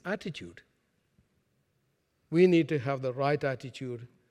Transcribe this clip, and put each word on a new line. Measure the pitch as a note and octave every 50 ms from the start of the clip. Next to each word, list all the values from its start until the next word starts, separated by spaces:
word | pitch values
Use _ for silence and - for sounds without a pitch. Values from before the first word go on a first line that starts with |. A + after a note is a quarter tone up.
| _
attitude. | F3 G3+ - - G3+ D3 - F#2+ E2+ F2 - _ _ _ _ _ _ _ _ _ _ _ _ _ _ _ _ _ _ _ _ _ _ _ _ _ _ _ _ _ _ _ _ _ _
We | D#3 E3 F#3
need | F#3 F3 E3 D#3+ -
to | D#3+ C#3+
have | A2 C#3 C#3 C3
the | C3 C3 A#2+
right | C3 C#3 C#3 D3 D3
attitude | - C#3 C3 A#2+ - B2+ A#2+ - C3+ B2+ A#2+ A#2 A#2+ - _ _ _ _